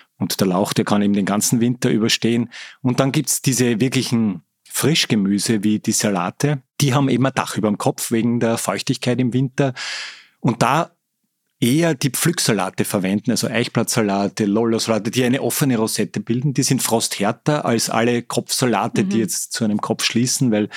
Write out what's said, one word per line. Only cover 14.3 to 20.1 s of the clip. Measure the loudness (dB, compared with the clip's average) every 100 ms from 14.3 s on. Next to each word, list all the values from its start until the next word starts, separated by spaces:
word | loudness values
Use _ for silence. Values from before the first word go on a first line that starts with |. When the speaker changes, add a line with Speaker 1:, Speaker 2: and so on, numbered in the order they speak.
| 0 0
Speaker 1:
Lollosalate, | 2 2 0 0 -2 -2
die | 0
eine | 0 0
offene | -2 0 0 2
Rosette | 0 -2 -4 -4
bilden, | -2 -2 0 0
die |
sind | 0 0
frosthärter | 0 0 -2 -2 -2 0 0 0 0
als | 0 0
alle | 0 2 0
Kopfsalate, | -2 -6 -4 -2 0 2 0 -2
die | 0 0
Speaker 2:
Mhm. |
Speaker 1:
jetzt | 0 -4 -8
zu | -4
einem | -2 -2
Kopf | -2 -2
schließen, | -2